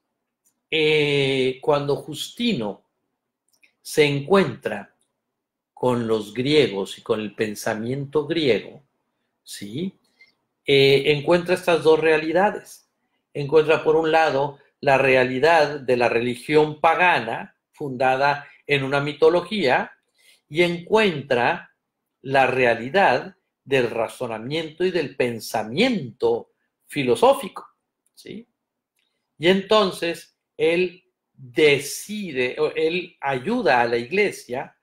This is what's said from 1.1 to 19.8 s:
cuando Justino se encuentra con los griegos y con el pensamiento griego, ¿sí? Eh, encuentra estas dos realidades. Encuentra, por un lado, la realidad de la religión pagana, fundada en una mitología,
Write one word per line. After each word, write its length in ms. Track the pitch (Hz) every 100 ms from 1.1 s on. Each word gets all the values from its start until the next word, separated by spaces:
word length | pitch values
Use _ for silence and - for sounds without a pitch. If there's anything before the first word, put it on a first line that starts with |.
| 143 135 135 127 131
cuando 340 | - 143 143 135
Justino 880 | 156 143 - - 240 160 104 95 _ _ _ _ _ _ _ _ _ _
se 220 | - -
encuentra 920 | 147 143 143 196 160 110 110 101 98 _ _ _ _ _ _ _ _
con 320 | - 127 120 113
los 280 | 110 101
griegos 640 | 110 131 151 113 98 98 -
y 40 |
con 200 | - 110
el 120 | 107
pensamiento 920 | - 110 104 120 107 113 139 139 151 143
griego, 560 | 165 143 101 - - _ _ _ _ _ _
¿sí? 560 | - - 101 127 190 - _ _ _ _ _ _ -
Eh, 380 | 139 139 139 139
encuentra 420 | 147 139 175 175 180
estas 280 | - 160
dos 160 | 147 156
realidades. 880 | 160 156 160 165 202 196 - - _ _ _ _ _
Encuentra, 520 | 143 139 156 147 151 156
por 100 | 156
un 160 | 160
lado, 480 | 160 156 135 143 - _ _
la 160 | 143 131
realidad 840 | 135 131 127 127 151 170 143 147
de 160 | 127 120
la 140 | 120
religión 720 | 117 123 120 - 151 151 151
pagana, 760 | 165 160 180 151 113 139 196 _ _
fundada 760 | - 143 127 131 131 143 143 - - -
en 160 | 143
una 160 | 135 143
mitología, 960 | 147 151 160 175 170 208 135 151